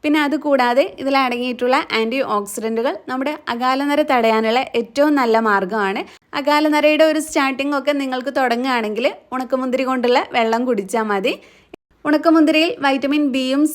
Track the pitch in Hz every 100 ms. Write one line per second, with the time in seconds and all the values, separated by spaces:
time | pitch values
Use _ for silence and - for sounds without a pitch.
0 | 302 302 285 294 294 277 247 240 349 -
1 | 269 269 262 240 247 247 247 262 320 220
2 | 226 262 247 214 202 - 220 226 240 359
3 | - 262 269 302 - 233 254 262 285 294
4 | 302 254 226 220 220 240 262 - 233 -
5 | 294 285 240 220 226 202 190 220 196 208
6 | - - _ - 285 294 302 302 302 302
7 | 320 311 311 320 269 262 277 285 262 285
8 | 269 254 247 277 262 233 262 247 214 214
9 | 262 349 - 254 247 262 254 254 262 262
10 | 240 247 359 254 226 226 247 226 196 233
11 | 220 202 208 - - - _ - _ _
12 | 294 294 330 320 302 311 330 - 277 269
13 | 277 294 294 262 262 269 302